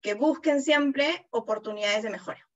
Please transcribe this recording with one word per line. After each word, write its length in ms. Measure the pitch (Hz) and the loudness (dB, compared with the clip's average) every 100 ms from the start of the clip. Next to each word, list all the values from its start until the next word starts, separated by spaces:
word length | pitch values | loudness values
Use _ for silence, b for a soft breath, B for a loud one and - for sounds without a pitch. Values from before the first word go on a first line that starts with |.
Que 140 | - 208 | -4 0
busquen 480 | 294 302 320 285 | 2 2 2 2
siempre 640 | 277 294 285 269 285 339 _ | 4 4 4 2 0 -2 _
oportunidades 720 | 233 220 214 220 208 208 208 | -6 -4 -6 -4 -4 -2 0
de 80 | 220 | -2
mejora 400 | 190 - - _ | -8 -10 -14 _